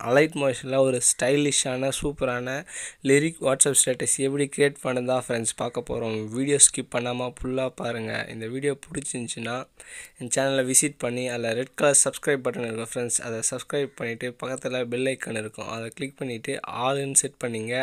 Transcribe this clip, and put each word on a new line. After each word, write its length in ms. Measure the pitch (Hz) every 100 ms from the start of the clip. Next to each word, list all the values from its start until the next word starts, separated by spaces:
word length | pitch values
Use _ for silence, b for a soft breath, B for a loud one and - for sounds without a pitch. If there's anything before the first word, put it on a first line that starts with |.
| 117
அலைட் 280 | 135 156 151
மோஷனில் 340 | 139 120 135 135 135
ஒரு 120 | 123 -
ஸ்டைலிஷான, 800 | - 127 143 143 - 139 127 135 127
சூப்பரான 560 | 147 147 127 123 123 139 170 B B B 135
லிரிக் 300 | 143 160 165 143
WhatsApp 300 | 135 147 131
ஸ்டேட்டஸ் 360 | - 123 123 - 135
எப்படி 200 | 143 139
கிரியேட் 240 | 139 143 143
பண்ணதா 320 | 135 127 123 127 123
ஃப்ரெண்ட்ஸ் 280 | 117 110 -
பார்க்க 240 | 120 123 -
போறோம். 260 | 120 113 110 107 117
வீடியோ 220 | 139 143 -
ஸ்கிப் 260 | - 120 120
பண்ணாம 340 | 123 123 123 123
ஃபுல்லா 280 | 127 131 131 -
பாருங்க. 320 | 120 117 110 107 -
இந்த 140 | 113 113
வீடியோ 200 | 131 143 139 -
பிடிச்சிருந்துச்சுன்னா, 680 | 156 139 127 117 - 117 123 139 _ B B B -
என் 120 | 123 135
சேனலை 280 | 135 135 127
விசிட் 300 | 131 151 143
பண்ணி, 220 | 120 123 127
அதில் 160 | 120 117 113
ரெட் 140 | 135 -
கலர் 180 | 147 135
சப்ஸ்கிரைப் 420 | - - - 139 127
பட்டன் 220 | 123 117
இருக்கும் 240 | 110 113
ஃப்ரெண்ட்ஸ், 260 | 127 120 - 120
அதை 120 | 113 -
சப்ஸ்கிரைப் 420 | 127 - 147 139 -
பண்ணிட்டு, 300 | 117 113 127 120
பக்கத்துல 460 | 127 131 123 127 120
பெல் 160 | 120 131
ஐகான் 300 | 131 - 113
இருக்கும், 280 | 107 - 110 113
அதை 140 | 113
கிளிக் 280 | - 139 -
பண்ணிட்டு, 320 | 135 117 139 135 - 117
ஆல்னு 400 | 127 139 139 139
செட் 160 | 135 -
பண்ணிங்க. 320 | 123 113 110 127